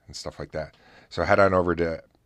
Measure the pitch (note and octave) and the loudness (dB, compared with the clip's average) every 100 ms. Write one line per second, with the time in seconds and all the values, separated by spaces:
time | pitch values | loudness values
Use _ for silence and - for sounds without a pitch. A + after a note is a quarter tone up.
0 | - - - - D2 E2 D2+ _ _ - | -20 -16 -14 -14 -12 -10 -12 _ _ -20
1 | _ - F2 G2+ G2 F#2 F2 E2 E2 D#2+ | _ -4 2 4 4 4 2 0 -2 -4
2 | - _ | -12 _